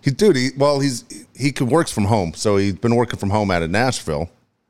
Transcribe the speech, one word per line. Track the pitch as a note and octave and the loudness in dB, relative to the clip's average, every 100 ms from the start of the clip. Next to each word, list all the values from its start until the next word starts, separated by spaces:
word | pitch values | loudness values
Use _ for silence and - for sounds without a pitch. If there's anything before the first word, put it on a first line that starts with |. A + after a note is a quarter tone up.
He, | - | -2
dude, | B2+ G#3+ C#3 | 2 2 4
he, | B2+ C3+ | 0 2
well, | C#3+ C#3+ | 2 2
he's, | C#3 A#2+ - - - | 0 -4 -12 -20 -20
he | - C3+ | -4 -4
can, | C#3 B2+ | -2 2
works | D3+ E3 | 2 0
from | - | -2
home. | G2 A2+ E2+ | 0 0 0
So | D#2+ A2 G2+ | -2 0 2
he's | G2 | 0
been | F2+ A#2+ | 0 0
working | A#2 A#2 - | 2 0 -2
from | G2+ | -2
home | G#2+ G2+ | 0 0
out | F2 | 0
of | E2 | 0
Nashville. | G2 B2+ - - D2 - _ _ _ | 0 0 -2 -6 -6 -6 _ _ _